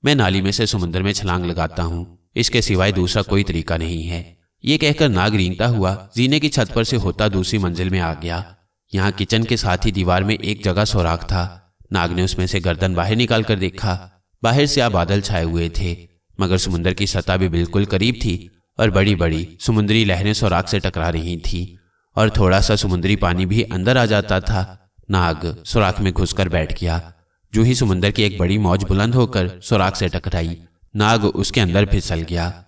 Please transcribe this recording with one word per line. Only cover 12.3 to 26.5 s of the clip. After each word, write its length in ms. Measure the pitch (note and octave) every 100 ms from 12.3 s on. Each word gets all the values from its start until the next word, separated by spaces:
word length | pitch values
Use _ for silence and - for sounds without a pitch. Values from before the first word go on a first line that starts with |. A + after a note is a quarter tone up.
| - F2+
से 140 | G2
गर्दन 340 | F2 E2 F#2+
बाहर 220 | F2 F2+ A2
निकाल 260 | A#2 A2+
कर 140 | G#2+ G#2
देखा। 680 | F#2 - G#2+ F#2 F#2 _ _ -
बाहर 240 | A2+ C3+ D3
से 140 | C#3+
आ 80 | A#2+
बादल 320 | F#2 E2+ G2
छाए 240 | G2+ F#2
हुए 260 | E2 E2+ E2+ -
थे, 280 | F#2 E2+ E2+ _ _ -
मगर 180 | F#2+ F#2
समुंदर 360 | F#2 E2+ F2
की 120 | F#2 G2+
सतह 300 | F#2 E2+ F#2
भी 120 | F#2
बिल्कुल 360 | E2+ F2 G2+
करीब 300 | G2+ F#2+ A2+
थी 360 | A#2 A2+ F2+ F2+ _ _ -
और 120 | A2
बड़ी-बड़ी 680 | F#2+ G2 F#2+ E2+ D#2+ E2 -
समुद्री 440 | - A2 G#2 A2
लहरें 300 | G#2 F2+ G2
सुराख 340 | G#2+ G#2+ F2 F2+
से 100 | G2+
टकरा 300 | F#2 F2 E2
रही 280 | E2 E2 E2+
थीं 400 | F2 F2 F#2 F2+ _ _ _ -
और 140 | A2
थोड़ा 300 | - F#2 F#2+
सा 160 | - G#2+
समुद्री 400 | G2+ F2+ F#2 G2+
पानी 300 | F2+ F2+ F#2
भी 160 | G#2+
अंदर 340 | A#2 F#2 G2 C3
आ 100 | A#2
जाता 340 | G#2 G#2 F#2+
था। 520 | G2 G#2 F#2+ F#2 _ _ -
नाग 520 | F#2+ F2 D#2+ E2+ D#2+
सुराख 360 | D#2+ A#2 G2 F2+
में 120 | F#2+
घुसकर 360 | F2 F#2 -
बैठ 320 | F#2